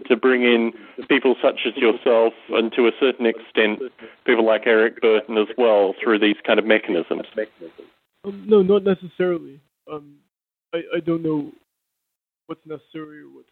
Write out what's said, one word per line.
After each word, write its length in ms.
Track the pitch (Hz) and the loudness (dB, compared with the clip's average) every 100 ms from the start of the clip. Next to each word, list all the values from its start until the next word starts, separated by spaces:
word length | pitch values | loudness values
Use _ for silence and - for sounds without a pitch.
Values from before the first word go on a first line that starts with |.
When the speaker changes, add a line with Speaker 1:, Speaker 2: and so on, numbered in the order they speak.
| - | -2
Speaker 1:
to 100 | 117 | 0
bring 240 | 131 127 | 0 2
in 320 | 123 117 117 - - - - | 2 2 0 -6 -20 -12 -2
people 280 | 143 131 120 | 0 0 0
such 200 | 131 - 120 | 0 -2 -6
as 100 | 131 | 0
yourself 560 | 117 113 131 117 113 - - | 0 0 2 2 2 -2 -4
and, 240 | 110 113 | -2 0
to 140 | 131 117 | 2 0
a 40 | - | 2
certain 260 | 135 123 117 | -2 0 -2
extent, 540 | - - - 107 107 127 _ 113 - - | -4 -4 0 0 -2 -10 _ -20 -8 0
people 200 | 113 113 | 2 2
like 180 | 107 120 | 2 2
Eric 360 | 110 113 - | 2 2 0
Burton 360 | 113 107 110 110 | 2 2 0 -2
as 100 | 104 - | -2 0
well 360 | 117 104 98 - | 2 4 2 -2
through 160 | 117 107 | -2 2
these 160 | - - - | 2 0 0
kind 140 | 107 | 0
of 60 | 110 | 2
mechanisms? 600 | 107 - 87 - 73 - - 107 _ 82 - - _ _ _ 202 | 0 0 -4 -4 -8 -8 -10 -10 _ -20 -20 -20 _ _ _ -14
Speaker 2:
Um, 180 | 196 196 | -10 2
no, 160 | 208 | 2
not 200 | 185 202 | 4 2
necessarily. 800 | 196 185 175 - 180 170 139 143 _ _ - | 0 -4 -6 -6 -4 -4 -8 -20 _ _ -18
Um, 260 | 151 147 143 _ _ _ _ - | -18 -18 _ _ _ _ _ -10
I, 80 | 170 - 170 | -10 -6 -6
I 20 | |
don't 220 | 165 165 | -4 -2
know 300 | 160 151 143 - _ _ _ _ _ _ _ _ - | -2 -4 -6 -14 _ _ _ _ _ _ _ _ -18
what's 180 | 160 156 | -18 -16
necessary 560 | 147 _ 160 151 151 | -18 _ -18 -18 -20
or 80 | 143 | -20
what's 200 | 135 123 | -20 _